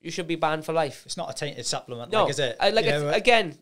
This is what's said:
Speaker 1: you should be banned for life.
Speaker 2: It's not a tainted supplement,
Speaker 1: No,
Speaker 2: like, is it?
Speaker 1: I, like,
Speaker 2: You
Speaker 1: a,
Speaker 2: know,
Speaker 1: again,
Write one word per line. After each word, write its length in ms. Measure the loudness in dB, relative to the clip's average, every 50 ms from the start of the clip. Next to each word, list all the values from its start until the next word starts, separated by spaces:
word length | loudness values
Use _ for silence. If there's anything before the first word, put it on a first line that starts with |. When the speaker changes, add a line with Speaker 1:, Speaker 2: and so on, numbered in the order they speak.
Speaker 1:
you 80 | -14 -10
should 160 | -8 -8 -4
be 80 | -4 -2
banned 300 | 0 0 0 0 -2 -2
for 80 | -2
life. 300 | 0 0 0 0 -4 -12 -12
Speaker 2:
It's 140 | -12 -8 -8
not 120 | -8 -8
a 40 | -6
tainted 320 | -6 -6 -8 -8 -6 -6
supplement, 440 | -4 -4 -4 -6 -8 -12 -10 -6 0
Speaker 1:
No, 120 | 2 2
Speaker 2:
like, 80 | 4 2
is 80 | 2 0
it? 180 | -2 -2 0 2
Speaker 1:
I, 120 | 2 4
like, 160 | 4 4 2
Speaker 2:
You 60 | 2
Speaker 1:
a, 60 | 0 0
Speaker 2:
know, 80 | 0 0
Speaker 1:
again, 480 | 0 2 4 6 6 6 4 0 -6 -12